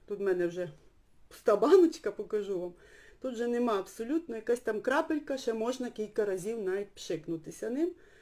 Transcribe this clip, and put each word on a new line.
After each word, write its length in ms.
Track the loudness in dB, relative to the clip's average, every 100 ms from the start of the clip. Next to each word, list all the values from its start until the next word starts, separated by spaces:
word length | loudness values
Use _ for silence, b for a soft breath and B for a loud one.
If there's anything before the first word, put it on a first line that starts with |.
| -10
тут 140 | -2
в 20 |
мене 260 | 2 2 2
вже 220 | -2 -6 -8 -20 _ _ -20 -20
пуста 280 | -2 2 4
баночка, 560 | 8 8 8 4 -6
покажу 480 | -6 -4 -4 -2 -4
вам. 140 | -4 -10 B B B B
Тут 120 | -8
вже 140 | -4 -2
нема 320 | 0 0 0
абсолютно, 560 | -2 -8 -4 -4 -4 -8
якась 240 | -2 -2
там 220 | 0 -2
крапелька, 560 | 2 2 2 -2 -2 -4
ще 160 | -2
можна 360 | -2 -2 -2 -6
кілька 360 | -6 -4 -2 -2
разів 360 | -2 -4 -4
навіть 280 | -2 -4 -6
пшикнутися 800 | -12 -6 -6 -4 -8 -8 -8 -4
ним. 220 | -2 -2 -4 B B